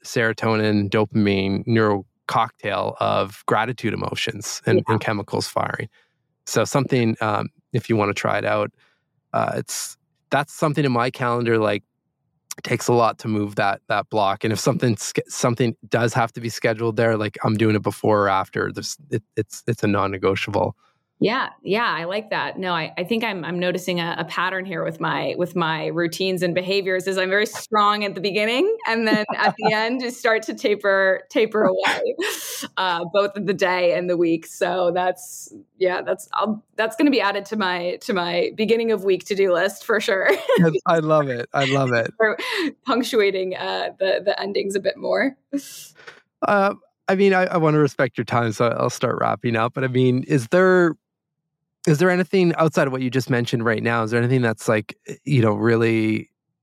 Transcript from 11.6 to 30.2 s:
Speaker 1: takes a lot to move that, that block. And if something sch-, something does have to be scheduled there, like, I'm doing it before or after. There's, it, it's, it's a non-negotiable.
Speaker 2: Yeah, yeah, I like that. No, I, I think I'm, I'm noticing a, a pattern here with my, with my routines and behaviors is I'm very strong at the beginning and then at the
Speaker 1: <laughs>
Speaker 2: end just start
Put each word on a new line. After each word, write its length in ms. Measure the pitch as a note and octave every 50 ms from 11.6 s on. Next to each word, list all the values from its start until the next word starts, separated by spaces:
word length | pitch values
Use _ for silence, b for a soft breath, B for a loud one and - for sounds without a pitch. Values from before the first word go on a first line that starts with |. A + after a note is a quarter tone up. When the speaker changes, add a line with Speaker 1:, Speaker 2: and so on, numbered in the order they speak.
| G#2+ G#2 G#2 G#2 - _ _ _ _ _ _ _ _ _ _ _ _ - - - -
Speaker 1:
takes 240 | - B2+ A2 -
a 60 | - B2
lot 240 | A#2+ A#2 A2 G#2 -
to 80 | -
move 280 | A#2 G#2+ G#2 G#2 G2+ G#2
that, 260 | G#2+ G#2+ G2 G2 F#2+ _
that 220 | - A2 G#2 F#2+ -
block. 340 | - A2 G2+ G2 G2 - -
And 80 | A2 A2+
if 60 | G2
something 360 | - D3 A#2+ - - B2 G#2+
sch-, 220 | G2+ - - - - -
something 480 | - - - - C3 A#2 - C3+ A#2 A2+ _ -
does 260 | G#2+ - A#2 A#2 A#2 -
have 180 | C3 A#2 A2+ -
to 80 | B2
be 80 | A#2 A#2
scheduled 460 | - - - A#2+ A2+ G#2+ A#2 A#2 G#2+
there, 200 | A2 A#2 A2+ A2+
like, 200 | G#2+ G#2+ G#2+ - - -
I'm 120 | A#2 A2
doing 200 | G#2 A2+ A2 G#2
it 60 | G#2
before 420 | G2 G#2+ G2+ - - A2 G#2+ G#2 G2+
or 40 | G2
after. 420 | F#2+ F#2+ F#2 - - F#2+ F#2+ G2 G2
There's, 240 | G2+ G#2 - - - D3 -
it, 140 | B2+ A#2 - _ -
it's, 260 | - G#2 - - - -
it's 160 | - A#2 - -
a 40 |
non-negotiable. 880 | G#2 G2+ G2+ G2 G2 G2 F#2+ F#2+ F#2+ G2 F#2 - - G#2 G2 F#2 F#2+ - _ _ _ _ _ _ _ _ - -
Speaker 2:
Yeah, 260 | G3 A#3 C4+ A3+ - - _
yeah, 240 | - - F#3 A3 A#3+
I 200 | G#3+ E3 D#3 E3
like 260 | E3+ F#3+ G#3+ G#3+ G#3+
that. 260 | - D#3+ C#3 C#3+ -
No, 160 | - F#3+ F#3 F3
I, 200 | E3 D#3 - -
I 60 | - F3+
think 200 | E3 A#3 A3+ A#3
I'm, 220 | A3+ G3+ F#3 D3+
I'm 140 | D#3 F3+ F3+
noticing 400 | F3+ F3+ F3 F3+ F3+ - F3+ F3
a, 160 | E3 E3+ E3+
a 80 | - E3
pattern 400 | D#3+ - - F3 F#3 F#3+ F#3+ F#3
here 180 | G3 E3+ E3 D#3+
with 160 | E3 E3 E3
my, 360 | E3 D#3+ C#3+ D3 D3 C#3 -
with 180 | - F3 E3+ -
my 300 | F3+ E3 D#3+ D#3+ D#3 D#3 D#3+
routines 520 | D#3 E3 F3 E3 E3 - F#3+ F#3+ F#3 F3
and 140 | F3+ F3 E3
behaviors 500 | F3+ F3+ F3 G3 G3+ F#3+ F#3+ F#3 F#3 F3+
is 140 | G3 F#3+ F#3+
I'm 100 | F#3 F#3
very 160 | F#3+ G#3 G#3+
strong 580 | G#3+ - - - - A3 G#3+ G#3 G#3 G#3 G#3 G#3
at 120 | G3+ G3
the 60 | G3
beginning 540 | E3+ G3+ F3+ G#3 G#3 A3 A#3+ C4 F4+ G#4 A4+ A4+ -
and 200 | - A3+ A3+ A#3
then 180 | A3 G#3+ G#3+ G#3 - -
at 160 | - - G#3 - -
the 120 | - A3+
Speaker 1:
<laughs> 0 |
Speaker 2:
end 300 | A3 G#3+ A3 A3+ B3 C4
just 160 | B3+ A#3 A#3+
start 240 | -